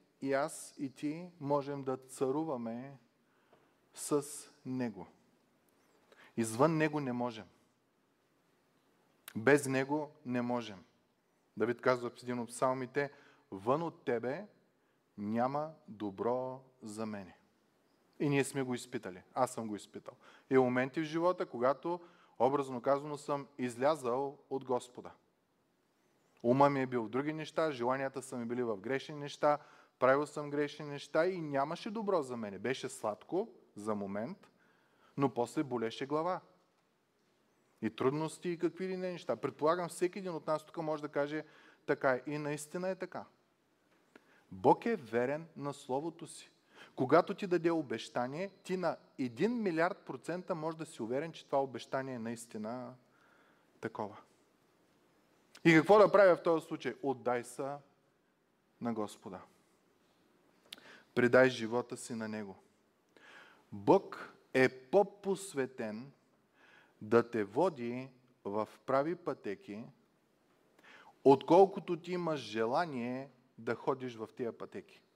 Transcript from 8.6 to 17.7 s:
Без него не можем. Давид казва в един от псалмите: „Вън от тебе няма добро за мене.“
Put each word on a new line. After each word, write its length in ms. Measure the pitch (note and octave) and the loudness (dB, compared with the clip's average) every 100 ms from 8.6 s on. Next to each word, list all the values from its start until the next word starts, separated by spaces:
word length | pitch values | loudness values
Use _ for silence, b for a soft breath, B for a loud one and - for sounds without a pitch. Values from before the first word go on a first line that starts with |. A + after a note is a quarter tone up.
| _ _ _ _ _ _ - A2 | _ _ _ _ _ _ -12 0
Без 320 | A2+ C#3+ B2+ | 6 6 6
него 440 | C3+ C3+ D3+ D3 - B2 | -2 0 -2 -4 -10 -6
не 160 | B2 | -4
можем. 420 | A#2+ A#2+ A2 F#2+ - _ _ _ _ _ _ - | -2 -4 -6 -12 -20 _ _ _ _ _ _ -2
Давид 240 | A2 A#2+ | 0 2
казва 280 | C3 B2+ A#2+ | 2 2 -2
в 140 | - | -8
един 160 | B2 B2 | -8 -6
от 100 | A#2 | -6
псалмите: 640 | - C3 C3 B2 C#3+ C#3 B B B B | -2 0 0 -4 -4 -4 B B B B
„Вън 320 | G2 G#2 C#3+ | -6 0 0
от 200 | E3 - | 0 -6
тебе 420 | - A#2+ A#2+ D3+ G#3 _ _ _ _ _ _ - | -2 -2 -2 -6 -8 _ _ _ _ _ _ -10
няма 540 | G#2 A2+ B2 C#3+ D#3 D#3 - | -4 0 0 0 -6 -10 -18
добро 760 | G#2 G#2 G2 A2+ B2+ C3 B2+ C3+ _ | -8 -8 -4 -2 -2 -4 -10 -16 _
за 240 | A2+ G#2+ A2 | -12 -8 -8
мене.“ 320 | G#2 F2+ - _ _ _ | -8 -14 -20 _ _ _